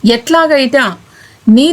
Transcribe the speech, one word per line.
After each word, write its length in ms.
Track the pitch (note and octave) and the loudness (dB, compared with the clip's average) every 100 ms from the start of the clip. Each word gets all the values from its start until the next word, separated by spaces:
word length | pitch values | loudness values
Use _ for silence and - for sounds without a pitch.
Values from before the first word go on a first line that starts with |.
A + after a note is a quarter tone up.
ఎట్లాగైతే 800 | G#3+ C4+ - E4 D#4+ D4 C4 C4+ A#3 F3 - - - _ - | -2 -2 -2 -2 0 0 0 -2 -4 -8 -20 -20 -20 _ 0
నీ 180 | A3 D4 | 2 2